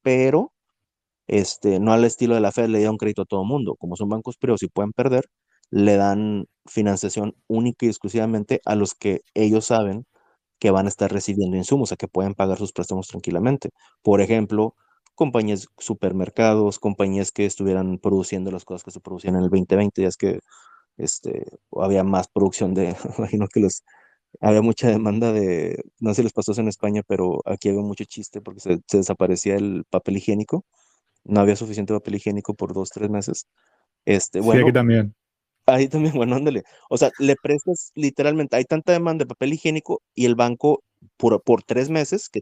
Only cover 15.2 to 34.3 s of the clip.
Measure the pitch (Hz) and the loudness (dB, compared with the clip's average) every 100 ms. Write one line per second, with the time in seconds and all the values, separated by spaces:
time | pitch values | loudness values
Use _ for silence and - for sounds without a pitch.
15.2 | 151 120 107 101 - - - 104 95 92 | 0 0 0 -4 -8 -16 -10 -4 -4 -2
16.2 | 90 - 113 110 104 - 107 98 98 98 | -4 2 2 4 0 0 -4 -2 -2 -2
17.2 | 95 - 101 - 98 95 92 92 104 95 | -4 -2 -4 -2 -2 0 -2 -2 0 0
18.2 | 90 98 95 92 - 90 - - - 90 | -2 -6 -8 -10 -12 -16 -16 -20 -16 -10
19.2 | 95 92 90 95 90 95 104 - 92 - | -2 0 2 0 2 2 2 0 -2 0
20.2 | 98 92 _ _ _ _ _ - - - | -2 -4 _ _ _ _ _ -12 -8 -6
21.2 | - - - - - - 98 98 95 95 | -8 -10 -10 -18 -12 -4 0 2 2 0
22.2 | - 104 98 - 95 92 87 85 - - | 0 0 0 0 -2 0 -2 -4 -10 -8
23.2 | 101 107 101 - 98 - _ _ _ _ | -4 -2 0 2 2 0 _ _ _ _
24.2 | _ - 107 107 113 110 123 107 110 107 | _ -2 2 4 4 2 2 2 0 0
25.2 | 117 107 95 85 87 87 - - 113 101 | 0 2 0 0 -2 -6 -12 -6 -4 0
26.2 | 113 - 104 104 110 - 104 104 - 98 | 0 -2 -4 -2 -4 -2 -4 -4 -2 -2
27.2 | 90 80 - 98 104 98 104 98 104 - | -2 -2 -6 -4 -2 0 -2 -8 -10 -14
28.2 | 101 104 101 95 98 90 - 101 92 98 | -14 -14 -16 -12 -4 -4 0 0 0 0
29.2 | 92 87 104 101 101 90 82 92 - 98 | 0 0 0 -2 -2 -4 -4 -4 -2 -4
30.2 | - 104 107 165 - _ _ _ _ _ | -2 -2 -2 -6 -8 _ _ _ _ _
31.2 | - 104 101 101 110 104 98 107 - 98 | -2 2 4 2 -4 -6 -4 -4 -4 -6
32.2 | 107 101 - 104 95 95 92 - 104 104 | -4 -6 -6 -8 -6 -6 -8 -6 -4 -4
33.2 | 98 - - _ _ _ _ _ - 101 | -6 -8 -12 _ _ _ _ _ 0 0
34.2 | - | 0